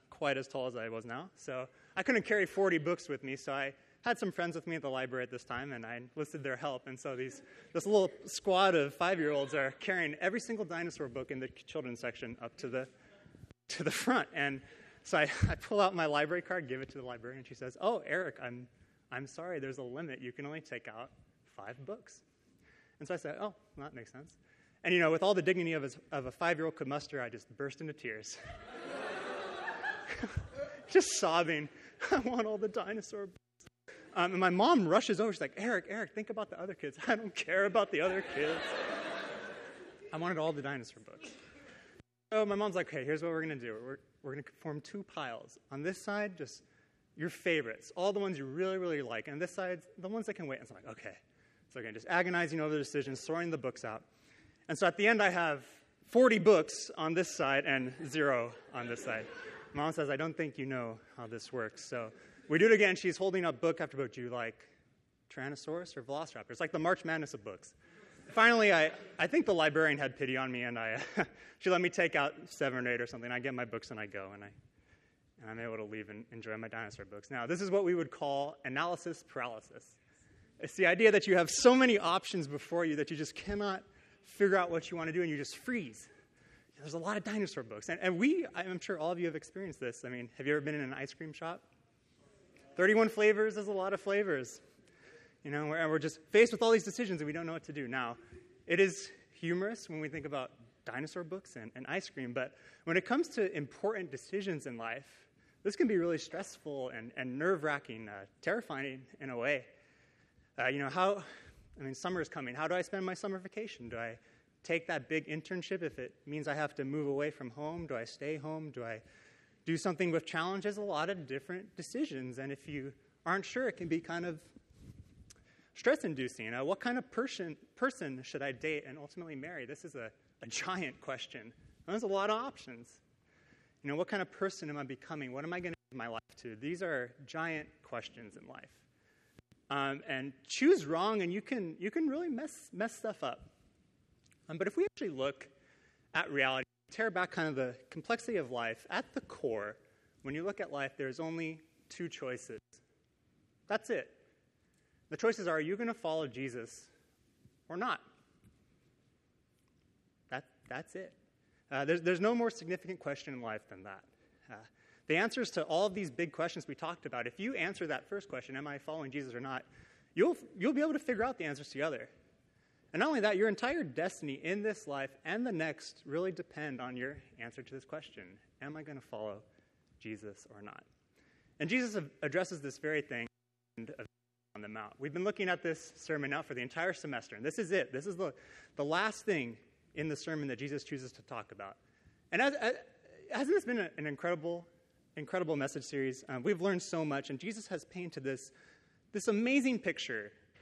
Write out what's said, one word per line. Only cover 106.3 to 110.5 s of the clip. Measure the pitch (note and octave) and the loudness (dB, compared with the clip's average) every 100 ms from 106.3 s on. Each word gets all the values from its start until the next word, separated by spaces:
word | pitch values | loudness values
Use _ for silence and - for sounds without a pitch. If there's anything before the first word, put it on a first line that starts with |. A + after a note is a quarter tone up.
| E3 G3 - D#3 C#3 B2+ | -10 -10 -12 -8 -6 -6
and, | B2 A2+ - | -6 -10 -6
and | B2+ B2+ | -4 0
nerve-wracking, | E3+ F#3 D3+ C#3+ - A2 A2 | 2 2 2 -2 -4 -12 -10
uh, | G2+ G2 _ | -12 -14 _
terrifying | - G#3 A3 C#3 C#3 C3 C3 - | -2 -2 -2 -6 -6 -8 -14 -12
in | C3+ | -6
a | A#2+ | -2
way. | B2 C#3+ B2 - _ _ _ _ _ _ _ | 2 2 0 -20 _ _ _ _ _ _ _